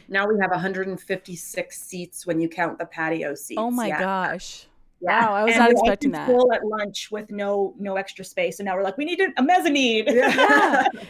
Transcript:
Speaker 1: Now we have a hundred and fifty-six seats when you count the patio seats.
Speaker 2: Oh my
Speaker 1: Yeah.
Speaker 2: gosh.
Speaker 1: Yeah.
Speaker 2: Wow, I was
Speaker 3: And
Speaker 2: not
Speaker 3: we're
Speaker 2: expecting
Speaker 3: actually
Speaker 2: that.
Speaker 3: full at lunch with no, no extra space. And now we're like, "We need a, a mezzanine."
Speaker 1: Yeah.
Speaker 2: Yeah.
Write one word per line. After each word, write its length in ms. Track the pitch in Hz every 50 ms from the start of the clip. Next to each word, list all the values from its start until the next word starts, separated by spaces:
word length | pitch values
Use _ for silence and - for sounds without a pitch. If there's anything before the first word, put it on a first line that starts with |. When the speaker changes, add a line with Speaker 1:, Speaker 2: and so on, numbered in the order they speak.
| - -
Speaker 1:
Now 180 | 190 196 202
we 120 | 208 220 202
have 120 | 190 185 185
a 60 | 170
hundred 280 | 175 190 190 190 190
and 140 | 190 185 175
fifty-six 840 | - - 190 185 _ - 180 170 - - - 180 180 - - - -
seats 440 | - 185 180 175 170 - - -
when 140 | 180 160 160
you 80 | 165 165
count 300 | - 185 170 156 - -
the 80 | 170
patio 480 | 165 - 170 160 160 165 160 151 147 143
seats. 240 | - - - - 214
Speaker 2:
Oh 120 | 220 240
my 180 | 240 247 226 196
Speaker 1:
Yeah. 100 | 151 156
Speaker 2:
gosh. 680 | 185 190 190 190 180 151 - 185 - - - - - _ _ _ - _ _ -
Speaker 1:
Yeah. 260 | - - - 226 233
Speaker 2:
Wow, 80 | 220 202
I 100 | 202 214
was 100 | 233 233
Speaker 3:
And 60 | 247
Speaker 2:
not 80 | 240 233
Speaker 3:
we're 120 | 240 226
Speaker 2:
expecting 340 | 226 233 202 - 285 269 226
Speaker 3:
actually 200 | - - 254 247
Speaker 2:
that. 60 | 247
Speaker 3:
full 120 | 254 240 226
at 120 | 208 196
lunch 440 | 208 214 214 202 202 202 - - -
with 200 | 214 208 208 -
no, 440 | 202 208 202 202 202 202 196 185 - -
no 180 | 202 202 190
extra 280 | 190 190 - - - 185
space. 360 | - - 190 185 247 190 -
And 60 | 208
now 100 | 196 185
we're 60 | 185 196
like, 120 | 190 196 -
"We 60 | 294
need 160 | 330 349 339
a, 120 | 381 330 -
a 60 | - 254
mezzanine." 640 | 311 359 370 - 339 285 285 262 240 226 220 214 262
Speaker 1:
Yeah. 260 | 226 240 262 - -
Speaker 2:
Yeah. 680 | - 508 415 427 415 403 330 277 254 262 381 - - 202 -